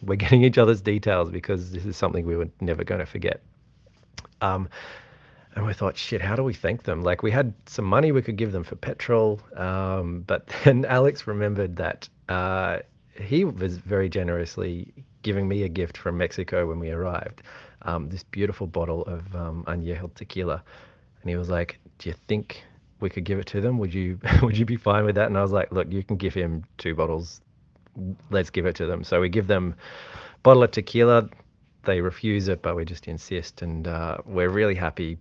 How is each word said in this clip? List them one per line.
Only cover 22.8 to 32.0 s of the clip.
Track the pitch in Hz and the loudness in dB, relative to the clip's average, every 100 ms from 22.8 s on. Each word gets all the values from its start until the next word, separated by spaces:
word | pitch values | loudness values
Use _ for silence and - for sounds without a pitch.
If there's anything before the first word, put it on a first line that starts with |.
| _ - | _ -6
we | 98 | -6
could | 95 | -4
give | 90 98 | -4 -4
it | - | -4
to | 101 | -2
them? | 117 123 | 0 0
Would | 95 | -2
you, | 92 92 90 - | -2 -4 -4 4
<laughs> | - | 6
would | 120 107 | 6 2
you | |
be | 113 117 | 0 0
fine | 104 104 | 2 4
with | 107 101 | 4 2
that?" | 110 | 2
And | 98 | 2
I | |
was | 98 | 2
like, | 98 - | 2 0
"Look, | 92 82 | -2 -2
you | 98 | -2
can | - 98 | -2 -2
give | 92 | -2
him | 95 85 80 - - | -2 -2 -4 -8 -8
two | 85 | -4
bottles. | 80 80 80 85 - _ _ _ _ _ 107 92 95 - | -2 0 -2 -6 -14 _ _ _ _ _ -10 -10 -10 -2
Let's | 98 85 | 0 0
give | 92 | 0
it | 87 85 | -2 0
to | 82 | -2
them." | 87 | -4
So | 87 90 | 0 2
we | 90 | 4
give | 107 95 | 2 2
them | 98 90 - - - - - - | 2 0 -6 -12 -18 -18 -18 -18
a | - | 4
bottle | 131 127 | 8 10
of | 117 | 8
tequila. | 110 92 117 117 117 104 - - _ _ _ | 2 0 4 8 6 4 -6 -20 _ _ _
They | - 90 | -2 0